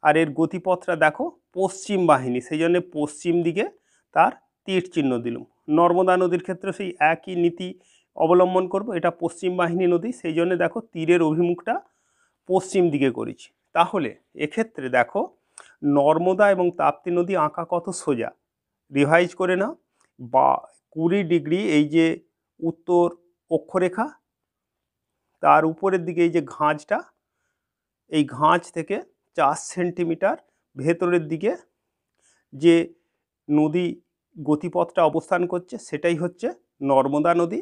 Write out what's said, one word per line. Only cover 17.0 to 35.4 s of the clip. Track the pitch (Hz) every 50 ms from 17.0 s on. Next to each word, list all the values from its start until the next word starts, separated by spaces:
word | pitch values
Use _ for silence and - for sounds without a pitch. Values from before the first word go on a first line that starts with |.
| _ 185 175 175
নদী | 175 175 190 175 151
আঁকা | 151 147 - 170 -
কত | - 175 170 - 180 -
সোজা, | - - 143 117 110 - - _ _ _ _ _ _ _ _ _ _ _
রিভাইজ | 143 139 143 143 156 170 180 175 175 -
করে | 190 180 185 180
নাও। | 196 240 330 _ _ _ _ _ _ _ _ _
বা | 127 117 120 131 135 135 - - - - _ _ _ _ _
কুড়ি | 160 160 170 175 202 196 160
ডিগ্রি | 170 170 143 151 160 180 208 208 160 151
এই | 147 147 147
যে | 165 165 165 165 170 _ _ _ _ _ _ _ _
উত্তর | - 165 165 _ _ - 175 175 175 175 170 - _ _ _ _ _ _
অক্ষরেখা, | 165 160 - - - 190 180 180 180 214 226 302 - _ _ _ _ _ _ _ _ _ _ _ _ _ _ _ _ _ _ _ _ _ _ _ _ _ -
তার | 151 147 151 156 160
উপরের | 160 160 - 190 185 185 170 165
দিকে | 175 160 170 165
এই | 156
যে | 170 151 131 -
ঘাঁজটা, | - 151 151 156 156 - _ 202 247 339 - _ _ _ _ _ _ _ _ _ _ _ _ _ _ _ _ _ _ _ _
এই | - 156 147 127 127
ঘাঁজ | 120 147 156 165 175 170 - _ 170
থেকে | 160 - 196 220 359 _ _ _ _ _ _ -
চার | 156 139 151 160 - -
সেন্টিমিটার | - 180 180 175 175 180 175 165 165 165 - 196 285 - _ _ _ _ _ _ _
ভেতরের | 135 131 151 170 170 190 175 175 175 160 151
দিকে | 160 160 156 214 285 349 - _ _ _ _ _ _ _ _ _ _ _ _ _ _ _ _ _ -
যে | 139 143 170 165 165 165 170 - _ _ _ _ _ _ _ _ _ _ -
নদী | 147 151 151 156 151 180 180 170 - - _ _ _ _ _ _ _
গতিপথটা | 180 147 143 151 147 151 180 156 175 170 170 - - 170 156
অবস্থান | 147 160 160 - 190 175